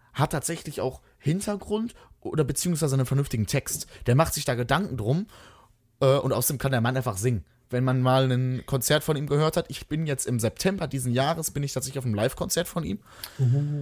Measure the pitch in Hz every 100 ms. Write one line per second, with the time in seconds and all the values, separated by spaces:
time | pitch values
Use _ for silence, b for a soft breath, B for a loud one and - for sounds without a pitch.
0 | _ - 151 151 - 165 - - 127 -
1 | _ _ 147 180 214 208 - 208 233 -
2 | b - - 160 139 143 175 160 156 135
3 | 127 135 143 113 104 135 - - - B
4 | - 131 160 - 143 120 120 143 202 -
5 | 104 156 214 b b b b _ _ -
6 | 135 135 131 110 - 139 135 131 117 131
7 | 123 95 120 110 - _ _ 123 131 127
8 | 127 131 131 123 127 127 - 135 - 151
9 | - 147 147 147 156 170 - 139 - 156
10 | 156 135 - 120 107 - 190 196 170 139
11 | 127 120 143 165 156 147 143 - - 139
12 | 127 101 120 - - - 175 - 156 208
13 | - B B B 127 139 147 147